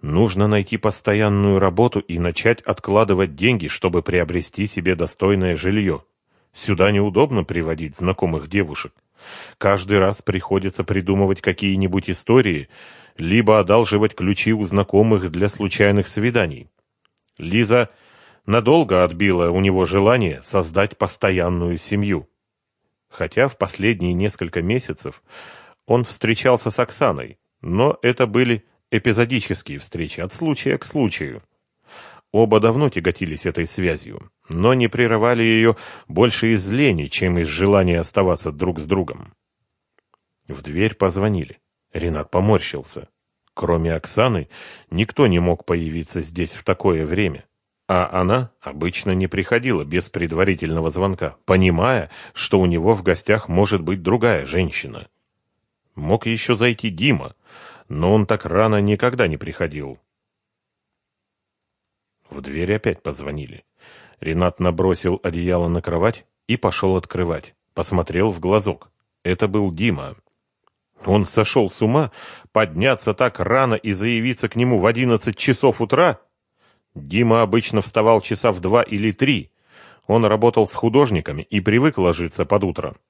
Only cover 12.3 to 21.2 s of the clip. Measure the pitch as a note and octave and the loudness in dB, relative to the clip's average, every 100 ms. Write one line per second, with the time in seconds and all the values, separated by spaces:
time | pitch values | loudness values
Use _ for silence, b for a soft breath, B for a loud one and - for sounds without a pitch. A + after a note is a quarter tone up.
12.3 | B2+ G#2+ D#2+ C2+ B B B B B E2 | 4 4 -2 -8 B B B B B 0
13.3 | G#2+ G#2+ G#2+ F#2 G#2+ A2 G#2 G#2+ - F#2 | 2 6 4 6 4 4 2 0 0 -2
14.3 | G2+ - A2 G2 F#2+ G2 G2+ A2 G#2+ F#2 | 0 0 0 0 0 2 4 4 4 0
15.3 | E2 G2+ - G2+ - G2+ G2+ F#2 - A2+ | -2 -2 -2 -6 2 2 2 0 -2 -2
16.3 | A#2 A2 C#2+ - _ _ _ _ _ _ | 0 -2 -6 -16 _ _ _ _ _ _
17.3 | _ D#2 G2+ A2 A#2+ A#2 b b b b | _ -4 0 2 2 2 b b b b
18.3 | b - A2 A2+ D#3+ C3 F#2 F2+ E2+ G2+ | b 0 2 4 4 4 2 2 2 0
19.3 | F2+ E2+ F2+ G2 F#2 F2 F#2 G2+ B2+ G2 | 2 2 2 2 2 2 2 4 4 0
20.3 | C#2+ - G2+ D#2+ D#2+ G2+ - G2+ - | -4 -4 -2 0 0 -2 -2 -4 -2